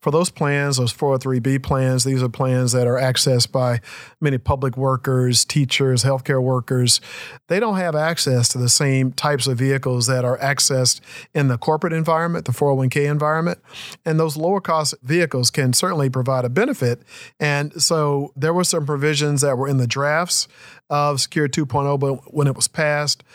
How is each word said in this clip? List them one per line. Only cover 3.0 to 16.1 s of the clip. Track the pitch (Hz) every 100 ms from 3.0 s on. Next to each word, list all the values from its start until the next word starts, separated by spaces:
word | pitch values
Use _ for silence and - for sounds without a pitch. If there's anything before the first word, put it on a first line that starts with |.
| 131 120 139 123 -
by | 131 127 117 - - - -
many | 151 127
public | - 139 135 127
workers, | 135 127 135 127 127 117
teachers, | - 151 131 - 135 123
healthcare | 139 131 - 135
workers. | 127 127 - 127 123 - - - - - -
They | 180
don't | 233 190
have | 175
access | 151 156 170 139 123 117
to | 127
the | 123
same | - 143 131 131
types | 131 151 143 127
of | 120
vehicles | 135 135 135 123 127
that | 127
are | 123 127
accessed | 139 139 - 131 127 - - - -
in | 156 139
the | 120
corporate | - 156 175
environment, | 160 160 160 170 170 139
the |
four | 120 143
oh |
one | 135 131
K | 147 143
environment. | 147 151 160 170 - - - - -
And | 165 156
those | 160 151
lower | 170 196
cost | 180 160 147 -
vehicles | 127 170 165 131 120
can | - 131
certainly | 123 185 165 135